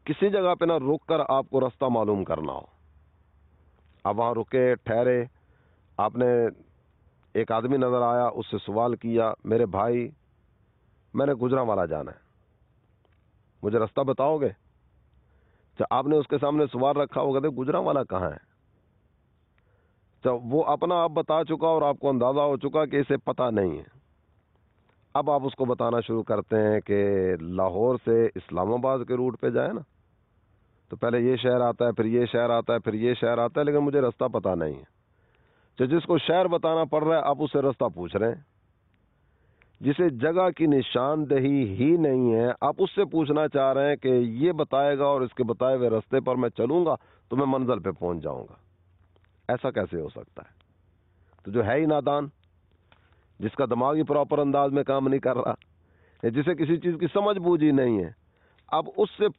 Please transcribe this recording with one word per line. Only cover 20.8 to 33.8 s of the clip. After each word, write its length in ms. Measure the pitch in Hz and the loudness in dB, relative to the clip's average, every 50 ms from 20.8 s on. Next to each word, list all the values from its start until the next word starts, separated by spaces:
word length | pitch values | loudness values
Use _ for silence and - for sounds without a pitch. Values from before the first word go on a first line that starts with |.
| 165 170 180 | 0 0 0
آپ 160 | 170 165 165 | 0 0 0
بتا 320 | 151 165 156 - 156 160 160 | 0 -2 -2 0 0 -2 0
چکا 240 | - 160 135 151 165 | -2 -4 -2 0 0
اور 140 | 160 156 | 2 2
آپ 160 | 151 143 139 - | 2 0 0 0
کو 100 | - 139 | 0 0
اندازہ 300 | 135 123 120 127 139 147 | 0 2 2 2 2 2
ہو 180 | 143 147 139 127 | 0 0 0 -2
چکا 280 | - 143 - 156 156 | -4 -2 0 0 -2
کہ 100 | 131 - | 0 0
اسے 220 | 143 131 - 139 120 | -2 0 0 -2 -2
پتہ 260 | - 147 131 - 127 120 | -2 -4 -4 -2 -2 0
نہیں 260 | 110 104 98 87 76 67 | 2 2 0 0 -2 -6
ہے۔ 60 | - - _ - _ _ _ _ _ _ _ _ _ _ _ _ _ _ _ _ _ _ _ _ _ _ - | -12 -16 _ -20 _ _ _ _ _ _ _ _ _ _ _ _ _ _ _ _ _ _ _ _ _ _ -4
اب 180 | 143 143 147 | -4 0 0
آپ 100 | 147 143 131 | 0 0 0
اس 100 | 139 - | -2 -4
کو 100 | - 135 | -2 -2
بتانا 340 | 120 123 - 117 117 120 120 | -2 0 0 0 0 0 0
شروع 240 | 110 - 113 113 104 | -2 -2 -4 -4 -2
کرتے 320 | - 110 101 - - 113 | -2 -2 -2 -2 0 0
ہیں 240 | 110 107 107 107 104 | 2 4 4 2 0
کہ 480 | - - 101 101 101 101 101 95 92 92 92 80 | 0 0 0 2 2 2 2 2 2 0 -2 -2
لاہور 560 | 80 85 90 92 95 95 87 98 113 127 127 117 - | -4 -6 -2 -2 0 0 0 2 2 2 0 0 0
سے 200 | 117 113 113 117 107 - | 2 2 4 2 2 0
اسلام 380 | 92 - - - 87 92 104 117 | -6 -12 -8 -4 -2 -2 0 0
آباد 260 | 123 123 131 135 131 120 113 | -2 0 -2 -2 -2 -2 -4
کے 60 | 127 | -4
route 260 | 123 127 127 113 - | -2 -2 -2 -4 -2
پہ 100 | - 127 | -4 -2
جائے 240 | 117 123 131 160 226 | 0 0 -2 -2 -4
نا، 80 | 202 147 _ _ _ _ _ _ _ _ _ _ _ _ _ _ _ _ _ _ _ _ _ | -6 -10 _ _ _ _ _ _ _ _ _ _ _ _ _ _ _ _ _ _ _ _ _
تو 60 | - | -10
پہلے 240 | 104 120 120 117 123 | -4 -4 -2 0 2
یہ 160 | 117 127 131 | 2 2 0
شہر 260 | 117 117 127 123 123 | 2 2 2 2 2
آتا 260 | 123 120 110 - 120 120 | 2 0 0 0 0 0
ہے، 40 | |
پھر 140 | 110 - 110 | 0 0 -2
یہ 200 | 113 117 120 120 | 0 2 2 0
شہر 240 | 113 - 117 120 120 | 2 0 0 0 2
آتا 240 | 117 117 113 - 117 | 0 0 0 0 -2
ہے، 60 | 113 | -2
پھر 140 | - 117 107 | -2 -4 -4
یہ 200 | 107 113 123 123 | -2 0 0 0
شہر 240 | - - 117 120 117 | 0 0 0 0 0
آتا 220 | 117 117 - 147 | 0 -2 0 -2
ہے، 60 | 147 | -2
لیکن 120 | 143 147 | 0 2
مجھے 240 | 147 | 0